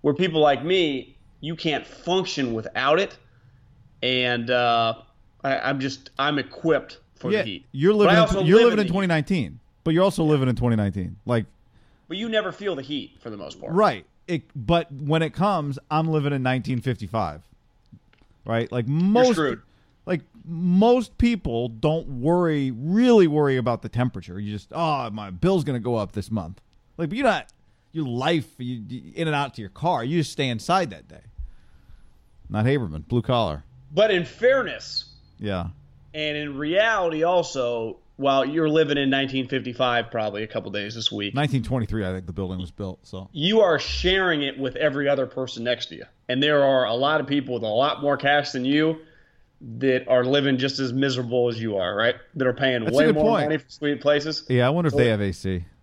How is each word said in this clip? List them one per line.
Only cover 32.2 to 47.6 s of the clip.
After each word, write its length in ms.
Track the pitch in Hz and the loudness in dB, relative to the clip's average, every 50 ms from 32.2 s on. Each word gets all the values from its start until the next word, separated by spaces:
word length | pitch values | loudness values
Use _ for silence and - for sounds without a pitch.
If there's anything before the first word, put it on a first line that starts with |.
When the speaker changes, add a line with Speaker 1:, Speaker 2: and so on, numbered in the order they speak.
| _ _ _ _ - - | _ _ _ _ -14 -6
Speaker 2:
Not 160 | 98 104 110 | -4 0 2
Haberman, 420 | 127 139 147 120 87 76 78 82 | 2 2 0 -2 -4 -8 -10 -8
blue 140 | - 123 120 | -2 -2 -2
collar. 420 | 113 - 127 120 113 90 76 73 - - - - - - 147 | 0 0 0 0 0 -2 -4 -8 -12 -18 -20 -20 -20 -6 0
Speaker 1:
But 160 | 165 214 220 | 2 2 4
in 160 | 202 180 170 | 2 0 -2
fairness, 880 | - - - 214 247 269 269 240 170 123 107 - - - - - - - - - - _ | -4 -8 0 2 2 4 2 0 -4 -8 -12 -14 -10 -10 -10 -10 -10 -20 -20 -20 -20 _
Speaker 2:
Yeah. 300 | _ 104 104 98 90 82 82 82 - - - - - - - - | _ -6 -4 -4 -4 -6 -8 -12 -14 -20 -20 -20 -20 -20 -16 -8
Speaker 1:
and 200 | 156 151 151 147 | -6 -4 -4 -4
in 220 | 147 147 147 139 | -4 -6 -8 -8
reality 640 | 135 147 151 170 196 214 226 226 202 185 170 160 156 | -6 -4 -2 0 2 2 2 2 0 0 -2 0 0
also, 760 | 160 170 185 180 160 - - 135 123 120 120 117 113 113 - - _ _ _ | 2 2 4 2 0 0 -2 -2 -2 -2 -2 -2 -4 -6 -8 -12 _ _ _
while 280 | - 135 139 135 135 131 | -2 0 2 4 4 2
you're 260 | 135 147 160 160 156 | 2 0 0 0 2
living 280 | 151 160 156 143 147 | 2 2 2 2 2
in 140 | 143 139 135 | 0 2 2
nineteen 360 | 135 135 135 131 131 131 131 | 2 0 0 -2 -2 -4 -4
fifty-five 600 | 127 143 131 110 127 120 - 131 123 120 120 113 - | -2 -4 -4 -4 -6 -4 -2 0 2 2 0 -2 -2
probably 320 | - 113 110 107 101 104 | -4 -4 -4 -4 -4 -6
a 60 | 110 | -8
couple 240 | 107 - 113 98 110 | -6 -6 -8 -6 -6
days 240 | 98 104 101 104 113 | -8 -6 -8 -8 -8
this 160 | 117 107 - | -4 -4 -4
week. 240 | - 104 101 101 98 | -4 -2 -6 -4 -2
Speaker 2:
Nineteen 260 | 135 147 139 139 131 | -2 -2 0 0 -2
twenty-three, 420 | 107 - 127 127 110 - 107 113 101 | -2 -2 -4 -4 -2 -2 -4 -4 -2
I 40 | 92 | -4
think 140 | 92 92 90 | -4 -6 -8
the 80 | 85 85 | -10 -8
building 260 | 87 95 90 92 90 | -8 -6 -6 -6 -8
was 120 | 92 85 | -10 -12
built, 340 | - - 104 95 90 _ _ | -12 -12 -12 -12 -12 _ _
so. 240 | - - 92 95 95 - | -18 -18 -16 -16 -14 -8
Speaker 1:
You 260 | - 151 185 214 220 | -4 -2 2 4 4
are 160 | 208 180 160 | 4 4 4
sharing 640 | 139 - - - - - 180 185 196 190 180 165 147 | 0 -2 -4 -6 -2 0 0 2 2 2 0 0 0
it 160 | 143 139 - | -2 -4 -6
with 180 | - 135 131 120 | -6 -6 -6 -4
every 300 | - 156 151 135 143 143 | 0 -2 0 0 0 0
other 200 | 139 143 139 131 | 0 0 0 -2
person 360 | 120 - 131 131 123 - 117 113 | -4 -4 -8 -8 -8 -8 -6 -4
next 240 | 120 123 113 - | -4 -4 -4 -4
to 80 | - - | -12 -12
you. 100 | - - - _ _ _ | -16 -18 -20 _ _ _
And 140 | - 127 135 | -4 0 0
there 220 | 143 151 151 143 139 | 2 4 4 4 4
are 220 | 135 135 131 127 | 4 4 4 2
a 100 | 107 113 | 2 0
lot 260 | 120 135 143 156 156 | 0 2 2 2 0
of 60 | 139 | 0
people 260 | 135 139 143 131 127 123 | 0 -2 -2 -2 -2 -4
with 100 | 117 | -4